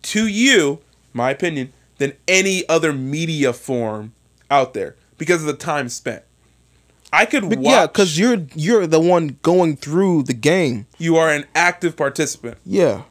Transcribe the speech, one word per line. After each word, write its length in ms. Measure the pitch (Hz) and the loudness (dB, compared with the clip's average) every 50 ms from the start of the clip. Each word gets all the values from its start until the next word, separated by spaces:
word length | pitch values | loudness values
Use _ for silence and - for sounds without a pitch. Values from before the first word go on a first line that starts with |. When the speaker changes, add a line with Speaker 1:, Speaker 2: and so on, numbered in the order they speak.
Speaker 1:
to 240 | - - - 214 226 220 | -10 -4 -2 -2 -2 0
you, 520 | 196 214 247 277 277 392 147 - - - _ _ _ _ _ _ | 0 2 2 4 4 4 4 2 -2 -6 _ _ _ _ _ _
my 180 | _ 120 120 131 | _ -2 -2 -2
opinion, 420 | 139 - 180 175 160 139 127 135 _ _ _ _ _ _ | -2 -2 -4 -4 -4 -4 -8 -8 _ _ _ _ _ _
than 140 | 139 139 139 _ _ - | -6 -6 -6 _ _ 2
any 380 | 185 190 190 196 190 185 - - | 2 2 2 2 -2 -4 -2 0
other 240 | 165 165 160 160 | 0 0 2 0
media 600 | 147 131 131 135 143 156 170 165 160 147 139 127 | -2 -4 -6 -6 -6 -4 -4 -4 -2 0 0 0
form 640 | 117 - - - 131 120 117 110 107 107 107 113 _ _ _ _ _ _ _ _ | -2 -4 -6 -6 -4 -4 -4 -6 -6 -8 -12 -16 _ _ _ _ _ _ _ _
out 220 | 143 147 - - | 2 2 2 2
there 220 | - 214 - - - _ _ _ _ _ | -4 -8 -8 -8 -10 _ _ _ _ _
because 220 | 165 151 180 165 | 0 0 0 0
of 60 | 156 151 | 0 -4
the 40 | 139 | -6
time 340 | - - 170 151 147 131 120 | -4 -6 -4 -4 -4 -6 -8
spent. 340 | - - _ 127 107 - _ _ _ _ _ _ _ _ _ _ _ _ _ _ _ _ _ - - | -10 -10 _ -10 -10 -10 _ _ _ _ _ _ _ _ _ _ _ _ _ _ _ _ _ -6 -2
I 120 | 160 220 | -2 -2
could 240 | 226 - 277 208 165 | 0 -2 -2 -2 -2
Speaker 2:
Be-, 60 | - 262 | -4 0
yeah, 220 | - - 269 226 | 2 4 4 4
Speaker 1:
watch 100 | 170 147 | 4 2
Speaker 2:
'cause 260 | - - 202 175 147 160 | 2 0 0 0 0 0
you're, 200 | 208 254 240 196 160 135 - | 2 2 0 0 -4 -8 -8
you're 320 | 156 151 185 240 214 185 | -4 0 2 2 2 2
the 120 | 156 160 160 | 2 2 2
one 380 | 165 175 180 170 165 147 127 _ | 4 4 2 2 0 -2 -6 _
going 340 | - 160 175 185 175 160 147 | 0 2 4 4 2 2 0
through 460 | - - 147 151 180 196 190 175 156 | -4 -8 -4 0 0 2 2 2 2
the 100 | 131 120 | 0 -2
game. 540 | 127 113 104 143 175 190 170 135 110 104 - _ _ | -6 0 2 2 2 2 0 0 -2 -6 -10 _ _
Speaker 1:
You 200 | _ 165 165 165 160 | _ -2 0 2 2
are 100 | 160 160 | 2 2
an 140 | 151 147 143 _ _ | 0 -2 -4 _ _
active 400 | 156 170 180 175 - 170 170 - | 0 0 0 0 -2 -6 -6 -2
participant. 600 | - 151 139 139 - 156 135 - - - 117 113 _ _ | -2 -4 -2 0 -2 -4 -4 -4 -12 -14 -14 -14 _ _
Speaker 2:
Yeah. 380 | 180 190 196 175 139 101 92 - _ | -2 2 2 2 2 2 -2 -8 _